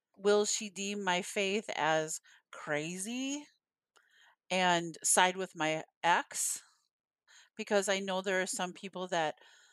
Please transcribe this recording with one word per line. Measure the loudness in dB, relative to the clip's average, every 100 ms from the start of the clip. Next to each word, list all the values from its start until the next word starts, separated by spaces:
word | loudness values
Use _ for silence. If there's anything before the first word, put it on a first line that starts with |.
| _ -2
Will | 4 4
she | 4 0 -6
deem | -6 -4 -2
my | 0 0
faith | 0 -2 0 0 -2 0
as | 2 2 2 -6 -12 -20 _
crazy | -14 -4 -2 -2 -6 -6 -6 -4 -6 -10 _ _ _ _ _ _ _ -20 _ _
and | 2 4 4 0 -4
side | 0 4 4 2
with | -6 -2
my | 0 0 -6 _
ex?" | 2 2 0 -4 -4 -6 -10 _ _ _ _ _ _ -20 _ -14
Because | 0 0 2
I | 0
know | 0 -2
there | 0 0
are | 0
some | -2 -6
people | -6 -12 -8 -4
that | 0 0 -2 -14 -20 _